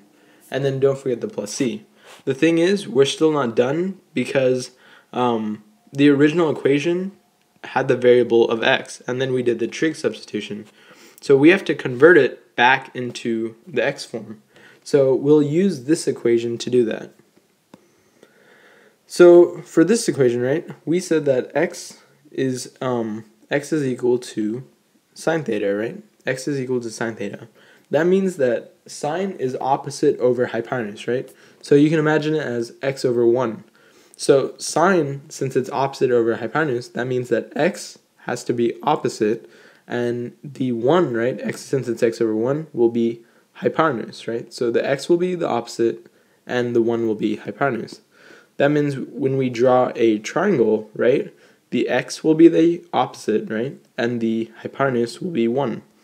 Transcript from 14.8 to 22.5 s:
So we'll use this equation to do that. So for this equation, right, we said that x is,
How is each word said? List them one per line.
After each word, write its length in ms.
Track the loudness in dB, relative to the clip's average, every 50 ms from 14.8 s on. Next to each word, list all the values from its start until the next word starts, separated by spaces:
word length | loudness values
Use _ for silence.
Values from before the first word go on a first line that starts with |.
| -6
So 320 | 2 4 4 4 4 2
we'll 260 | 2 4 4 4 4
use 440 | 4 2 2 2 2 0 0 -2 -2
this 220 | -2 -2 0 0
equation 500 | -4 -4 0 0 2 2 2 0 -2 -6
to 120 | -6 -4 0
do 140 | 2 2 2
that. 280 | 2 -2 -8 -10 -14 _ _ _ _ _ _ _ _ _ _ _ _ -20 _ _ _ _ _ _ _ _ _ -20 _ _ _ _ _ _ _ _ _ _ _ _ _ _ _ _
So 560 | -4 6 8 10 10 12 10 8 6 2 -10 -10
for 200 | -2 2 2 4
this 240 | 4 2 0 0
equation, 340 | -2 0 2 2 2 2 0
right, 280 | 0 -2 -2 -2 -4 -10 -16 -12 -6
we 140 | -4 -4 -2
said 260 | -2 0 -2 0 2
that 260 | 2 0 0 0 -2 -2
x 480 | -2 -2 -2 -4 -10 -18 -18 -20 -20 _ _ _ _ _ -12
is, 440 | -6 -4 -4 -4